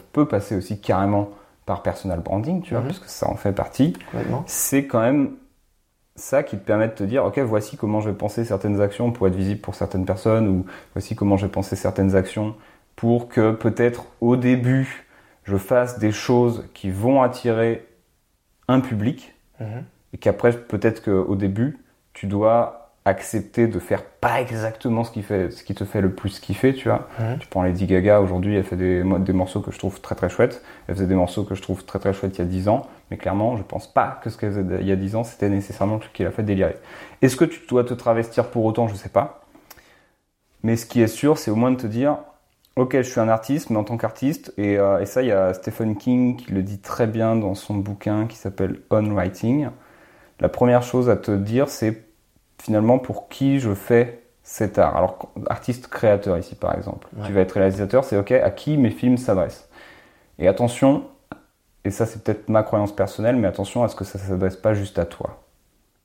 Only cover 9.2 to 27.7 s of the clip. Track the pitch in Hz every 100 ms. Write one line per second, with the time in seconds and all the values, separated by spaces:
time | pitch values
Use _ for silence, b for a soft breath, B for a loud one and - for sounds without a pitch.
9.2 | 95 92 95 98 - - - 95 92 98
10.2 | 113 110 107 92 92 B B 101 - 110
11.2 | 101 95 98 98 98 95 101 98 95 98
12.2 | 95 107 107 107 b b b - 117 120
13.2 | 120 - 110 110 117 113 120 120 - -
14.2 | 117 127 123 127 120 131 131 - b b
15.2 | b b - 98 - 123 123 120 107 104
16.2 | - 123 120 113 - - 98 95 117 135
17.2 | 123 127 120 113 113 113 - _ _ _
18.2 | _ _ _ _ - 131 127 107 107 -
19.2 | - _ _ - 110 117 165 _ _ -
20.2 | - 95 120 120 - 104 113 107 - 98
21.2 | - 98 101 101 135 - b b _ -
22.2 | 101 101 107 117 - - - _ 98 95
23.2 | - 110 - - 117 95 - 101 - _
24.2 | 120 127 117 113 110 - 127 113 117 110
25.2 | 101 101 92 - - 98 98 107 95 -
26.2 | 98 - - 101 131 131 113 113 - -
27.2 | 113 127 - 95 92